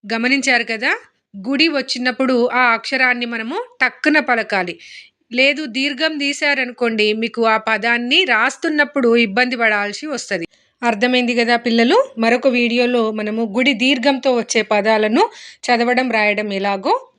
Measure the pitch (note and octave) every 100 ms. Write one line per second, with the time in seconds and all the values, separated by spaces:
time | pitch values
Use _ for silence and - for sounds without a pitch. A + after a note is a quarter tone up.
0 | G3+ A3+ A#3+ C#4 C4+ A#3+ A3+ A3+ C4 A4
1 | - _ _ G3 G3 C#4 E4 C#4+ C4 B3
2 | B3+ A#3+ C4 B3+ B3 B3 B3 A3+ - C4
3 | B3+ A#3+ A#3+ A#3 A3+ F4+ B4 _ B3+ -
4 | D4+ D4+ C#4 A#3 G#3+ G3 F3 - - -
5 | - _ _ A#3 C4+ D4 D4+ A3 C#4 C4
6 | D#4+ D4+ C#4+ C#4 D4 C#4 B3 A#3+ A#3 A3+
7 | G#3+ G#3+ A3+ A3+ A3+ A3 A3 A3 A3+ A#3+
8 | A#3+ D#4 F4 A3 C4 - E4 D4+ D4 C#4+
9 | A#3+ A#3 A3+ G3 B3 A#3 A3+ G#3 G3+ G3+
10 | D4+ B3+ - F#3 E3+ _ _ _ A#3+ G#3+
11 | B3 B3+ A#3+ A#3+ A#3 A#3+ A#3+ A#3 A#3 G#4+
12 | C#5 - A3+ A#3+ C4+ A#3+ A#3+ A#3+ B3 B3
13 | A3 G#3+ G#3+ A3 A3+ G3+ C4 A3+ B3+ C4
14 | C#4 C4+ C4+ B3 G#3+ A3+ G#3 G#3 G#3 A3
15 | G#3+ B3 A4+ - - - - A#3 A#3 B3
16 | C4 A3+ G#3 G3+ G#3 G3 G3+ G3 A3 B4
17 | C5